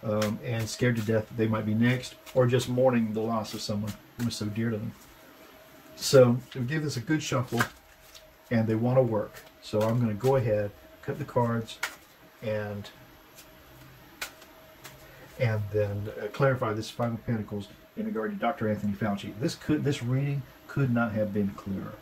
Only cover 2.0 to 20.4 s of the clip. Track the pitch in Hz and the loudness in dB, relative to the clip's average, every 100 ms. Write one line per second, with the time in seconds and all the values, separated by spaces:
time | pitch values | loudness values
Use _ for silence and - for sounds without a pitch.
2 | - - - 131 127 127 123 123 131 120 | -2 -16 -4 4 4 4 2 4 4 4
3 | 113 107 110 113 104 107 - 104 104 101 | 2 0 -2 -2 -4 -8 -4 -4 -4 -8
4 | - - 120 - 107 104 117 107 - - | -14 -6 -4 -2 -4 -2 -2 -2 -6 -10
5 | - - - - - - - - - - | -20 -20 -20 -20 -20 -20 -20 -20 -20 -8
6 | - 139 123 123 - 135 123 156 151 123 | 6 8 8 6 -2 -6 -4 -2 -4 -6
7 | 113 156 - 131 123 117 127 - - - | -2 -2 0 -4 -2 -2 -2 -4 -20 -20
8 | - - - - - 117 110 110 117 131 | -20 -20 -20 -20 -2 0 2 2 4 4
9 | 123 107 - - - - - 107 110 120 | 4 2 -2 -10 -20 -20 -4 0 2 2
10 | 117 104 127 135 120 104 101 - - - | 0 2 2 4 4 0 0 -8 -20 -14
11 | - 143 143 - 117 117 110 - - - | -8 -6 -2 0 2 0 -4 -8 -10 -10
12 | - - - - 113 107 104 104 101 - | -20 -20 -20 -10 -4 -4 -4 -8 -10 -16
13 | - - - - - - - - - - | -20 -20 -20 -20 -20 -20 -20 -20 -20 -20
14 | - - - - - - - - - - | -20 -14 -14 -14 -20 -20 -20 -20 -20 -20
15 | - - - - 123 107 101 107 104 101 | -20 -20 -20 -2 0 0 0 0 0 -2
16 | 107 - - - 139 127 117 107 110 - | -6 -8 -10 2 2 2 0 -2 -6 -4
17 | 117 113 - 113 101 104 101 - - - | -4 -4 -4 -4 -2 -8 -8 -16 -18 -8
18 | 220 - 107 196 117 117 110 104 104 101 | -4 -2 -4 -2 -2 -2 -2 0 -2 -2
19 | 110 101 104 107 - - - 151 135 143 | -2 -4 -6 -4 -4 -4 -2 0 2 -2
20 | 120 131 139 143 | 0 0 0 -2